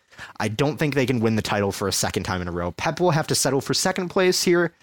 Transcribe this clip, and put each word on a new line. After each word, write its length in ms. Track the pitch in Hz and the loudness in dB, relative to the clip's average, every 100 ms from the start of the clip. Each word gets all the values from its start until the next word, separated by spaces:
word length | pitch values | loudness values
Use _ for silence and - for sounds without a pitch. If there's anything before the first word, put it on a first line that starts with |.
| _ - - - | _ -20 -16 -6
I 80 | 107 | -4
don't 300 | 110 143 127 | 0 -2 0
think 180 | 156 139 | 0 2
they 100 | 127 | 2
can 140 | 127 | 2
win 160 | 113 110 | 2 2
the 80 | |
title 280 | - 107 101 | 0 2 0
for 160 | 92 98 | 0 -2
a 40 | |
second 320 | - 95 104 | 0 -2 -2
time 180 | 90 92 | -2 -4
in 60 | 87 | -4
a 40 | |
row. 200 | 87 87 | -4 -6
Pep 280 | 82 160 151 | -4 -4 0
will 120 | 175 | 2
have 160 | 160 151 | 2 0
to 80 | 127 | 0
settle 260 | 143 135 | 0 0
for 140 | - 135 | -2 -2
second 340 | 190 185 180 | -2 -2 -2
place 320 | 202 185 180 | 2 2 2
here 320 | - 175 165 _ | 2 2 2 _